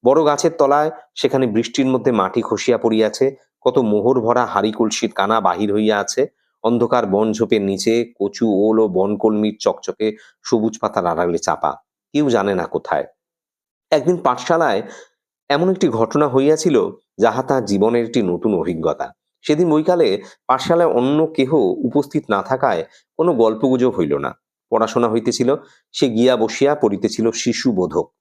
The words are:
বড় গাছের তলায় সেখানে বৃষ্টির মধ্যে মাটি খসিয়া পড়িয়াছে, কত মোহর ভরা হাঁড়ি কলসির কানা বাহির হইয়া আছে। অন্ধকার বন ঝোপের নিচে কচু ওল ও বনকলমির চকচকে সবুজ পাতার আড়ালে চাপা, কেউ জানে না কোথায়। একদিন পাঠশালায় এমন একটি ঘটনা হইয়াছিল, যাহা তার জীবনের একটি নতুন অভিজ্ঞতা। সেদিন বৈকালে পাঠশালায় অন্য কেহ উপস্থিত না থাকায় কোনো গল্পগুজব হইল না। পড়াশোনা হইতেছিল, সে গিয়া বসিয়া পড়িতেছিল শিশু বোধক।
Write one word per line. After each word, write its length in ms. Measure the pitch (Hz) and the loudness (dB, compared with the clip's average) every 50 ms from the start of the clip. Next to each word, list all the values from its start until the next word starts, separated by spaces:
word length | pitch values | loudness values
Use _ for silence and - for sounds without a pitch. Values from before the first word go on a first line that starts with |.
| - | 4
বড় 200 | 120 135 156 160 | 4 4 4 4
গাছের 260 | 147 147 143 - 165 165 | 2 0 2 0 -2 2
তলায় 340 | - 147 139 143 147 151 156 160 - - _ _ | 2 2 4 4 2 2 0 -4 -8 -20 _ _
সেখানে 320 | - - 143 - 135 131 | -4 -2 0 0 2 0
বৃষ্টির 380 | 120 104 113 117 - - - 135 | 0 0 -2 -2 -2 -2 -2 0
মধ্যে 260 | 131 131 123 110 135 | 0 0 0 0 0
মাটি 300 | 120 104 92 95 - 120 107 | 0 2 0 0 -2 -4 -4
খসিয়া 320 | - 113 98 - - 120 | -2 -4 -4 0 0 0
পড়িয়াছে, 580 | 110 - 117 110 110 110 107 - - 131 135 135 _ _ _ _ _ | 0 0 0 0 2 0 0 0 0 -2 -2 -2 _ _ _ _ _
কত 160 | _ 131 123 | _ 0 2
মোহর 440 | 147 123 107 104 104 101 120 131 127 | 2 0 2 0 0 2 2 0 0
ভরা 240 | 110 113 120 123 120 | 0 0 0 0 0
হাঁড়ি 260 | 110 - 101 101 110 | 0 0 -2 -2 -2
কলসির 400 | 107 - 113 107 - - - 107 | 0 0 -2 -2 -2 -4 -6 -4
কানা 300 | - - 95 101 110 113 | -2 -2 0 0 0 0
বাহির 320 | 98 92 87 90 104 104 101 | 2 0 0 0 -2 -2 0
হইয়া 260 | 107 110 107 107 104 | 0 0 0 0 0
আছে। 280 | 101 - - - 135 - _ _ _ _ _ _ - | -2 -4 -2 -2 -2 -4 _ _ _ _ _ _ -2
অন্ধকার 420 | 113 120 117 120 117 - 123 110 | -2 0 2 2 2 2 0 0
বন 260 | 101 95 101 110 113 | 0 0 0 0 0
ঝোপের 300 | 107 110 117 95 117 107 | 0 -2 0 0 0 0
নিচে 520 | 98 98 98 95 - 113 113 117 117 117 _ _ | 0 -2 -4 -2 0 0 0 0 -2 -4 _ _
কচু 280 | 101 101 98 - 117 113 | -6 -4 -2 -2 0 0
ওল 300 | 101 92 101 110 110 110 | 2 2 2 2 4 2
ও 80 | 110 | 2
বনকলমির 680 | 104 90 92 95 101 104 101 - 110 107 104 107 107 104 _ | 2 2 0 0 0 -2 0 0 0 2 2 0 -2 -4 _
চকচকে 560 | - 101 92 - - - 92 _ 107 110 107 - - - _ _ _ | -4 -4 -4 -4 -8 -12 -8 _ -4 -6 -6 -8 -18 -20 _ _ _
সবুজ 340 | - - 113 107 113 110 - | -2 0 0 0 -2 -4 -4
পাতার 240 | - 104 - 110 87 | -6 -4 -2 -2 -2
আড়ালে 320 | 87 82 80 87 87 85 | -2 -2 -2 -2 -2 -2
চাপা, 380 | 82 - - 78 - - 76 - - _ _ _ _ _ _ - | -2 -2 -2 -2 -2 -2 -4 -4 -6 _ _ _ _ _ _ -2
কেউ 160 | 147 151 139 | 0 0 2
জানে 260 | 117 107 98 101 98 | 2 0 0 0 -2
না 100 | 92 85 | -2 -4
কোথায়। 400 | - - 80 - - 82 73 67 - _ _ _ _ _ _ _ _ _ _ _ _ _ _ _ _ | -4 -6 -8 -4 -2 -4 -4 -4 -6 _ _ _ _ _ _ _ _ _ _ _ _ _ _ _ _
একদিন 260 | - 151 131 160 185 | -2 0 2 0 -2
পাঠশালায় 640 | 175 180 139 123 120 - - 170 165 165 135 104 98 110 - - - - _ _ _ _ _ _ _ _ _ | 0 0 -2 -2 -2 -2 -2 0 2 2 0 0 -2 -4 -8 -16 -20 -20 _ _ _ _ _ _ _ _ _
এমন 200 | 143 147 170 190 | 0 0 2 0
একটি 200 | 190 185 - 156 | 0 2 0 0
ঘটনা 380 | 113 110 113 - - 147 151 | 2 0 -2 0 2 0 0
হইয়াছিল, 640 | 143 123 135 135 147 156 156 - 185 147 117 90 - - - _ _ _ | 2 2 2 2 2 0 2 0 2 2 2 0 0 -6 -12 _ _ _
যাহা 260 | - 104 113 107 123 127 | 0 0 2 2 0 -2
তার 220 | 131 139 131 110 | 0 0 -2 0
জীবনের 400 | 98 101 98 101 113 120 120 117 | 0 0 2 2 2 2 0 -2
একটি 160 | 110 117 127 | -2 -2 -2
নতুন 380 | 107 90 87 82 - 110 104 87 | 0 0 -2 -2 -2 -2 -2 0
অভিজ্ঞতা। 540 | 80 85 85 80 80 80 73 - - - - _ _ _ _ _ | -2 -4 -4 -2 -2 -4 -4 -4 -8 -14 -14 _ _ _ _ _
সেদিন 280 | _ - 151 151 180 170 | _ -2 0 2 2 2
বৈকালে 520 | 151 151 156 185 180 175 160 110 92 101 - - - _ _ | 2 2 2 2 2 2 2 2 2 -2 -6 -12 -20 _ _
পাঠশালায় 420 | - 127 131 127 - 170 170 175 156 | -2 -2 -2 2 0 2 2 2 2
অন্য 380 | - 120 123 131 147 151 160 | 2 0 0 2 2 0 0
কেহ 260 | 156 160 - 135 127 160 | 0 0 -2 0 2 2
উপস্থিত 680 | 151 110 92 90 - 131 123 - 143 - - - 156 - - | 2 2 2 0 -2 -4 -2 0 -2 -2 -2 -4 -6 -2 -2
না 140 | - 196 - | -2 -2 0
থাকায় 420 | - 220 226 - 131 101 85 78 - _ _ _ _ _ | -2 -4 -2 0 0 0 -2 -4 -8 _ _ _ _ _
কোনো 160 | - 165 180 160 | -2 0 0 4
গল্পগুজব 560 | 117 117 110 110 110 - 131 131 123 123 127 | 4 4 2 2 0 0 0 2 2 2 0
হইল 280 | 107 95 85 73 71 | 0 0 -2 -2 -2
না। 180 | 71 69 67 - _ _ _ _ _ _ _ | -4 -4 -8 -10 _ _ _ _ _ _ _
পড়াশোনা 400 | 117 110 110 110 - 123 120 113 | 0 0 0 0 0 0 0 2
হইতেছিল, 460 | 110 117 110 123 117 - 123 120 139 156 - _ _ _ _ _ | 0 0 -2 -2 -2 0 0 0 0 -2 -4 _ _ _ _ _
সে 180 | - - - 131 | -4 -2 -2 0
গিয়া 280 | 110 110 120 127 127 | 2 2 4 4 4
বসিয়া 380 | 110 110 110 - - 139 143 147 | 2 0 -2 0 0 0 0 2
পড়িতেছিল 560 | 147 - 107 101 95 - 107 - - 110 113 | 2 0 0 0 0 -4 -4 -2 0 -2 -2
শিশু 400 | 113 - - 123 113 - - 131 | -2 -2 -4 -4 -4 -2 -2 -2
বোধক। 400 | 113 92 90 80 73 90 82 - _ _ | 0 0 -2 0 -2 -4 -4 -4 _ _